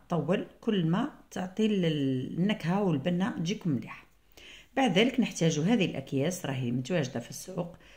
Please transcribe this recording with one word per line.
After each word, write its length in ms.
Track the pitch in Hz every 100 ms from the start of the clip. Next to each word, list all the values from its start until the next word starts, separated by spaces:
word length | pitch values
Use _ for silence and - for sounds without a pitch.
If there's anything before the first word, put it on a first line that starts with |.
| -
تطول 400 | 170 143 202 - -
كل 240 | - 202 160
ما 260 | 190 285 - -
تعطي 340 | - 185 - 220
ال-، 200 | 202 165 151 135 127 131 -
النكهه 440 | 196 214 156 190
والبنه 540 | 202 147 175 175 202 -
تجيكم 320 | 165 220 175
مليحه. 360 | 120 - - - _ _ - - - - -
بعد 160 | 254
ذلك 280 | 175 247 262
نحتاج 400 | 196 - 165 151
هذه 260 | 160 240 170
الاكياس 600 | - - 135 147 185 139
راهي 260 | 131 123
متواجده 480 | 120 127 180 131 120
في 100 | -
السوق، 480 | - - 185 170 - -